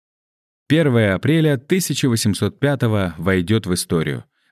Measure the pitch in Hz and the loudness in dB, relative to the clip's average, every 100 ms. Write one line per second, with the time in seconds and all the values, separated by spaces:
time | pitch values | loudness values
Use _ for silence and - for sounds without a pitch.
0 | _ _ _ _ _ _ - 151 151 117 | _ _ _ _ _ _ 0 2 4 4
1 | 104 92 - 160 156 135 - 185 175 147 | 2 0 0 2 2 0 -2 -2 -2 -2
2 | 135 113 107 92 101 - 139 135 117 107 | 0 0 0 0 -2 -2 -2 0 0 0
3 | 92 82 87 92 87 107 92 90 - 85 | -2 -4 -2 0 0 -2 -2 -4 -2 -2
4 | 73 64 - _ _ | -2 -6 -12 _ _